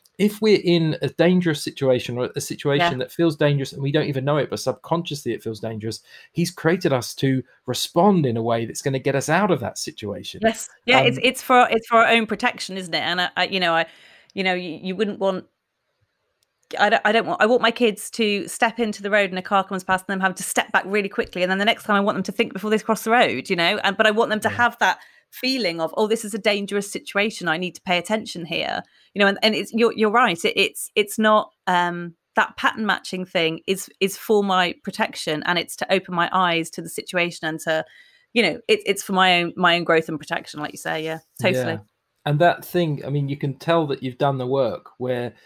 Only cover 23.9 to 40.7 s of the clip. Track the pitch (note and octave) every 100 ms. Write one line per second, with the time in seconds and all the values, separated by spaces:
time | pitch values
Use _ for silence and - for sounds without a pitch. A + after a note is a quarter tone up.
23.9 | G3 A3 G#3 A#3 G#3+ G#3 G3+ A#3+ A#3 F#3+
24.9 | - - _ _ - B3+ C4 F#3+ E3 D#3+
25.9 | - G#3+ A3 G#3+ G#3+ G#3 G3+ G3+ G3+ G3
26.9 | - - G3+ G#3+ - F3 D#3+ F3+ - -
27.9 | F3 E3+ A3 - F3+ D#3+ E3 D#3 - -
28.9 | _ _ G3 G3+ G3+ A3 F#3 G3 A3 A#3
29.9 | - G#3+ A3+ B3 - - - G3 - -
30.9 | - G#3 - A3 G#3+ - _ - F3+ F3
31.9 | F3 F3 - _ - - - C4 - G#3+
32.9 | F#3 - F#3 F#3 F3+ D#3+ D#3+ - F#3+ -
33.9 | _ F#3+ - - G#3 G3+ F#3 F3+ - -
34.9 | - - - - D3+ - F3 - - -
35.9 | F#3+ F#3 F3 E3+ F#3 F3+ E3 E3 - E3+
36.9 | - - F3+ F3 E3+ D#3+ D#3+ - D#3 D#3
37.9 | - - _ _ A#3 G3 D3 - G#3+ -
38.9 | G3 - F#3+ F#3 F3 E3+ - F3 E3+ E3
39.9 | E3 D#3+ D#3 - E3 - D#3 D3+